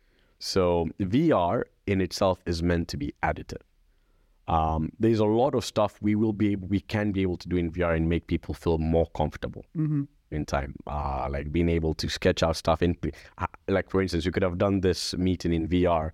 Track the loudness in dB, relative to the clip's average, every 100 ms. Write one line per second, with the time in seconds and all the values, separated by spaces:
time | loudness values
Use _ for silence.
0 | _ _ _ _ -2 0 2 2 0 -2
1 | 0 2 4 2 2 -2 -4 _ -2 0
2 | 0 0 0 0 -4 -2 2 0 -2 -6
3 | -8 -4 -4 -4 -8 -14 -16 _ _ _
4 | _ _ _ _ -2 0 2 0 -2 0
5 | 2 4 2 4 2 0 -2 0 -2 0
6 | 0 2 0 2 0 0 -2 -2 0 -2
7 | 0 0 -2 -2 -2 -2 -2 -2 0 2
8 | 2 0 0 -4 -4 -4 -2 0 2 2
9 | 0 0 -4 -4 -10 -10 -10 -4 -2 -2
10 | -4 _ _ -8 -4 -4 -4 -10 -8 -6
11 | -4 -4 -4 -4 -2 2 2 2 0 -2
12 | -4 0 0 2 0 0 0 2 2 0
13 | -6 -8 -20 -10 -10 -8 -2 -2 0 0
14 | 0 0 0 0 -2 0 2 2 2 0
15 | -4 -2 0 0 0 0 2 2 4 2
16 | 0